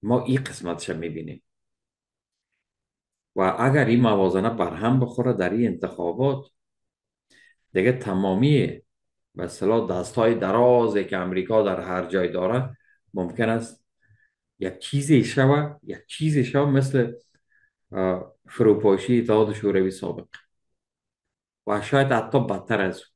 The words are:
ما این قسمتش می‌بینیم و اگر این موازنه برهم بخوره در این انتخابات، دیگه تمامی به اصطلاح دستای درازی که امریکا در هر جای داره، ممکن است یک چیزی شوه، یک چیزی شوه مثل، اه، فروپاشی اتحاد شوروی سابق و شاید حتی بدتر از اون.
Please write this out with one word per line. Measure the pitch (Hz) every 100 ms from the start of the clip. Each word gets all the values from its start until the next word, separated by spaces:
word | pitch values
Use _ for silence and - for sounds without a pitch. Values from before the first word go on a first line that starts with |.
ما | 101 120
این | - 131
قسمتش | 135 - 87 85 -
می‌بینیم | 82 85 80 80 76 _ _ _ _ _ _ _ _ _ _ _ _ _ _ _ _ _ _ _ -
و | 92 92
اگر | 123 139
این | 117 120
موازنه | 117 101 95 92 110
برهم | 113 87 82 110 131
بخوره | 120 - 123
در | 107 90
این | 104 120
انتخابات، | 123 92 - 85 90 135 135 139 _ _ _ _ _ _ _ _ _ _ _ _
دیگه | 95 101
تمامی | 127 107 95 98 95 135 147 87 - _ _ _ _ _
به | -
اصطلاح | 85 - 95 113 95
دستای | 90 87 - 113
درازی | 117 95 107 123 123 113 104
که | 92 95
امریکا | 92 92 90 110
در | 104 87
هر | 87 90 87
جای | 95 90
داره، | 90 92 120 135 - _ _ _
ممکن | 101 87 85 113
است | 113 113 - _ _ _ _ _ _ _ _
یک | 95 -
چیزی | - 143 139 143
شوه، | 110 - 135 143 151 -
یک | - - _
چیزی | - 156 151
شوه | 123 139 147
مثل، | 139 135 135 117 - _ _ _ _ _ _ _
اه، | - 92 92 - _ _
فروپاشی | - 110 101 107 95 - 120
اتحاد | 117 110 107
شوروی | 104 104 95 95
سابق | 92 92 87 92 - _ _ _ _ _ _ _ _ _ _ _ _ -
و | 104
شاید | 98 139 135
حتی | 120 110 139
بدتر | 117 98 - 110
از | 95 90
اون. | -